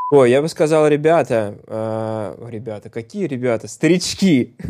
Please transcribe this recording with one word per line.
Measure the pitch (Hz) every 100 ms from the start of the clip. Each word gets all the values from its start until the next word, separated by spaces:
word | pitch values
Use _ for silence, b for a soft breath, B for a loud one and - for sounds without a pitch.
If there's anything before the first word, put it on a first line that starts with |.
| -
Ой, | 143 123
я | 131
бы | 160
сказал, | - 156 160 151
ребята, | 147 156 165 - 120 104 107 -
э, | 110 110 110 110 110 101 - 117
ребята, | 113 113 101 113
какие | 117 113 208 165
ребята? | 127 117 110 104
Старички, | - 156 175 - - 190 135 - -